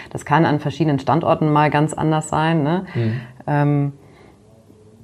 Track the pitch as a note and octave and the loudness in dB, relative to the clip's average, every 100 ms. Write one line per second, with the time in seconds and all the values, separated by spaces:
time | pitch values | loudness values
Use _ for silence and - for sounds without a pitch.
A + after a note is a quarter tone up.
0 | - - - D3 D3 D3 D3 - D#3+ C#3 | -12 -12 0 2 4 2 -2 -2 0 0
1 | - C#3+ - E3 D#3 D3+ D3+ D3 D3 - | 0 0 2 0 2 2 2 2 0 0
2 | D#3 D#3 - D3+ D#3+ E3 C#3+ F3+ F#3 B2 | 0 0 -2 -2 0 0 0 -2 -4 -4
3 | A2+ B2 - - - D3 C#3+ C#3+ C#3+ C#3 | -2 -4 -8 -14 -4 0 2 2 -2 -6
4 | - - - - _ - _ - - - | -20 -20 -20 -20 _ -20 _ -20 -20 -20